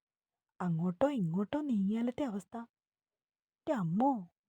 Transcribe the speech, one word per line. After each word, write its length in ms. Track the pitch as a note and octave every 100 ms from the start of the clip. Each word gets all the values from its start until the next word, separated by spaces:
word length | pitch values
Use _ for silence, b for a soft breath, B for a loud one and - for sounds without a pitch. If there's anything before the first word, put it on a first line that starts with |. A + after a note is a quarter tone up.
| _ _ _ _ _ -
അങ്ങോട്ടോ 500 | F3+ D#3+ F3+ F3 C#4
ഇങ്ങോട്ടോ 500 | C#4 E3 F3+ G#3 D4
നീങ്ങിയാലത്തെ 640 | D4+ G#3+ F#3+ A3 A#3+ B3+
അവസ്ഥ. 320 | C#4 G3+ - A#3
ന്റെ 1160 | A#3 _ _ _ _ _ _ _ _ _ -
അമ്മോ, 580 | C4+ E3 F#3 C4+ B3 F3 _